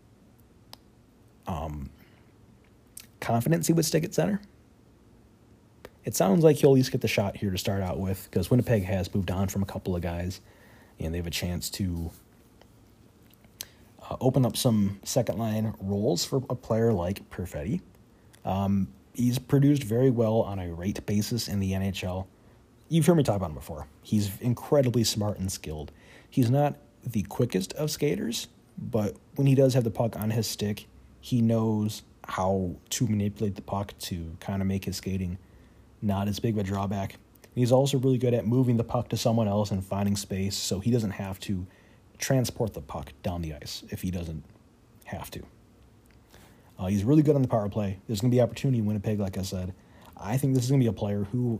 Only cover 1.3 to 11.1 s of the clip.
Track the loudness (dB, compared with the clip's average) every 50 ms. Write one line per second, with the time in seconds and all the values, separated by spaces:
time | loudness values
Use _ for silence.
1.3 | _ _ _ -8 -8 -6 -6 -8 -8 -8 -10 -12 -14 -18 -20 -20 -20 -20 -20 -20
2.3 | _ _ -20 _ -20 _ _ _ _ _ _ _ _ -20 -20 -20 -16 _ -4 -2
3.3 | 0 0 2 2 2 0 2 2 2 2 2 2 0 0 -2 0 -2 0 0 0
4.3 | -2 -4 -6 -10 -20 -20 _ _ _ _ _ _ _ _ _ -20 -20 -20 -20 _
5.3 | _ _ _ _ -20 _ _ _ _ _ _ -20 _ _ _ -6 0 2 4 4
6.3 | 6 8 8 8 6 8 8 8 8 8 6 4 0 -2 -2 0 0 2 0 0
7.3 | -2 -2 -4 -2 -2 -2 -2 -2 -2 -2 -2 -2 -2 -2 -2 -2 -4 -4 -6 -2
8.3 | -2 -2 2 4 2 2 4 4 2 2 2 0 0 -2 -2 -2 -2 -2 -2 0
9.3 | 0 0 -2 -2 0 -2 -4 -4 -4 -8 -4 -4 -4 -2 -2 -4 -4 -4 -6 -6
10.3 | -8 -10 -14 -20 -20 -20 -20 -20 -20 -20 -20 -20 -14 -8 -6 -4